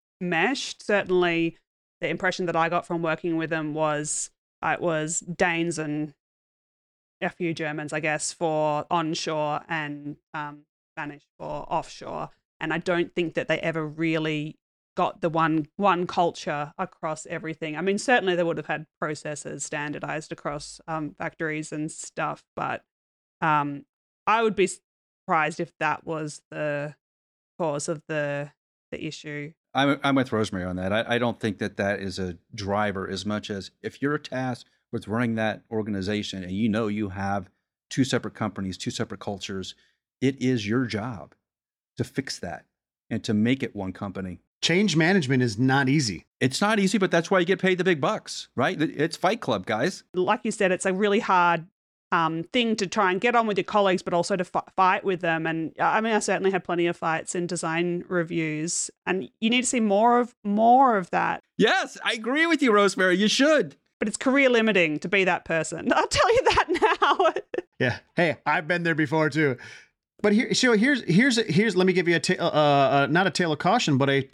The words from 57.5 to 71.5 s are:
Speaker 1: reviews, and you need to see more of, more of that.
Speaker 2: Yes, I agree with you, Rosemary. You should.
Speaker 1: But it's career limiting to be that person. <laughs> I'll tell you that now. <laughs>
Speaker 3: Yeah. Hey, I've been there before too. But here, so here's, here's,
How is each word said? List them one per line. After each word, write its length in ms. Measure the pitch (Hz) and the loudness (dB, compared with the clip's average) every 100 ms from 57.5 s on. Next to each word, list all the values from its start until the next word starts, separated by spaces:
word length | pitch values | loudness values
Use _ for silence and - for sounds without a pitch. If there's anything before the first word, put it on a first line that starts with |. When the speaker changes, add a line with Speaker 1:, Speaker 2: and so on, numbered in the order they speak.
| 170 165 165 175 175 - | -4 -2 -2 0 -2 -2
Speaker 1:
reviews, 840 | 175 170 170 160 151 165 - - - | -2 -2 -2 -2 -4 -4 -4 -6 -8
and 240 | - 185 196 _ | -4 -4 -4 _
you 100 | 226 | 0
need 120 | 247 | 0
to 40 | 247 | 2
see 140 | 254 | 0
more 400 | 220 196 233 240 | 2 4 6 4
of, 140 | 240 _ | 2 _
more 520 | 208 208 226 247 269 214 | -2 4 6 8 6 4
of 140 | 175 | 0
that. 320 | 180 170 - - - | 0 0 -4 -6 2
Speaker 2:
Yes, 400 | 185 381 302 - | 4 4 0 -4
I 80 | - | -4
agree 340 | 233 220 285 330 | -4 -2 2 2
with 160 | 320 | 4
you, 100 | 262 | 6
Rosemary. 440 | 208 202 185 185 180 | 6 4 4 2 4
You 120 | 208 | 4
should. 480 | - 277 302 165 - _ _ | 4 6 4 2 -6 _ _
Speaker 1:
But 100 | 214 | -6
it's 80 | - | -2
career 320 | 269 269 269 | 2 4 4
limiting 500 | 233 226 190 165 151 | 4 4 4 2 0
to 80 | 180 | 0
be 160 | 196 | 2
that 200 | 185 175 | 2 0
person. 480 | - 165 156 - 185 | 0 -2 -2 -4 0
<laughs> 40 | 294 | 2
I'll 100 | 440 | 2
tell 260 | - 571 | 2 4
you 120 | 480 | 4
that 540 | 381 - 349 330 403 - | 4 2 2 2 2 4
now. 340 | 339 - - - | 2 4 2 2
<laughs> 20 | - - - - | -6 -8 -8 -2
Speaker 3:
Yeah. 180 | 127 101 - | 0 0 -4
Hey, 220 | - 170 120 - | 0 0 0 0
I've 220 | 160 156 | -2 0
been 160 | 175 | 0
there 100 | 170 | 0
before 340 | 156 151 160 156 | 0 2 2 2
too. 280 | 143 147 123 - - - _ _ _ | 2 2 0 -8 -20 -20 _ _ _
But 100 | 214 | 2
here, 220 | 208 - | 4 2
so 200 | 190 254 | 2 4
here's, 280 | 220 254 277 | 4 4 2
here's, 340 | - 175 269 233 - | 4 4 6 2 2